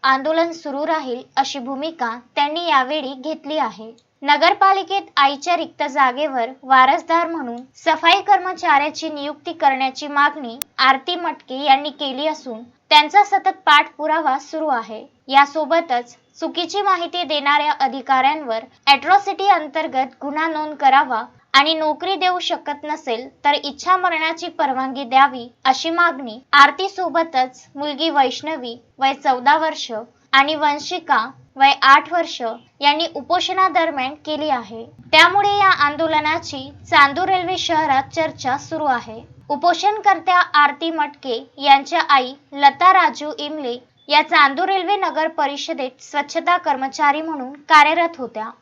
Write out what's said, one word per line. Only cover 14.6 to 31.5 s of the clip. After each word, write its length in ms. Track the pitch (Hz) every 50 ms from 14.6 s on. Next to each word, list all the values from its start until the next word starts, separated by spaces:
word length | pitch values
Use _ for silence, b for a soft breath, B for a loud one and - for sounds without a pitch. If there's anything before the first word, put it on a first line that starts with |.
| 311
आहे. 380 | 302 262 233 214 196 220 220 - - _ _ _
यासोबतच 920 | - 262 269 285 285 - 320 311 269 330 330 330 330 254 240 247 - - _ _ _ _ -
चुकीची 420 | 330 320 - 320 349 330 - 403
माहिती 420 | 392 403 370 349 339 330 339 359 349
देणाऱ्या 480 | 269 302 285 277 285 294 294 294 302
अधिकाऱ्यांवर 880 | 285 - 269 262 233 269 233 - 269 262 254 269 302 320 302 247 220 226 240 b b b b
अॅट्रॉसिटी 600 | 277 277 262 277 311 381 403 392 392 381 - 392
अंतर्गत 680 | 403 381 330 302 294 - 320 320 320 262 262 262 262 _ _
गुन्हा 260 | 262 285 285 311 320
नोंद 280 | 330 311 302 302 302 302
करावा 480 | 285 294 262 262 277 302 262 247 220 240 247 b b b b -
आणि 200 | 269 285 311 330
नोकरी 420 | 311 311 302 302 302 349 370 392
देऊ 240 | 311 370 359 359 359
शकत 440 | 349 - 339 - - 294 294 285 -
नसेल 460 | 302 302 311 - 262 226 220 254 - _ _ -
तर 80 | 285 294 285 -
इच्छा 340 | 285 277 - - 339 370
मरणाची 500 | 370 359 359 339 311 320 320 330 320 339
परवानगी 560 | 349 330 - 311 269 262 254 262 262 262 269 277
द्यावी, 480 | 233 254 262 277 277 254 254 233 247 _ _ _
अशी 240 | 262 262 - - 330
मागणी 500 | 330 339 349 339 277 262 277 233 214 247 _ _ -
आरतीसोबतच 1120 | 285 285 285 285 - 370 392 392 - 370 330 269 330 330 330 330 262 254 262 254 - - _ _
मुलगी 340 | 269 294 302 285 262 311 330
वैष्णवी 720 | 285 285 269 269 262 - - 302 320 277 247 240 233 240 _ _ _ -
वय 140 | 269 269 277
चौदा 440 | 277 - 285 254 247 247 269 302
वर्ष 340 | 311 320 320 302 302 - - 233 214 233 233 _ _ _ _
आणि 240 | - 269 277 294 311
वंशिका 760 | 294 302 294 285 302 - - 359 359 330 - 269 226 220 262 - - _ _